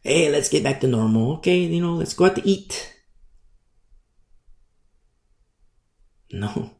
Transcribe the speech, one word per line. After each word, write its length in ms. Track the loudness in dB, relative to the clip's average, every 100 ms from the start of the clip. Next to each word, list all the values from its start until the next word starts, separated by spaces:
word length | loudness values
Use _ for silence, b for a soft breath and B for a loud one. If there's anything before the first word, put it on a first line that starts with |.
Hey, 260 | 0 2 2
let's 180 | 2 2
get 140 | 0
back 180 | 0 0
to 60 | 0
normal. 460 | 2 2 2 0
Okay, 260 | -2 0 0
you 220 | 0 -2
know, 120 | -2
let's 220 | -2 -4 2
go 100 | 2
out 100 | 2
to 140 | 0
eat." 440 | -2 -2 -14 -14 -20 _ _ -20 -20 _ _ _ _ _ -20 _ _ _ -20 _ -20 _ _ _ _ _ _ _ _ _ _ _ _ _ _ _ _ _
No, 380 | -8 -6 -6 -10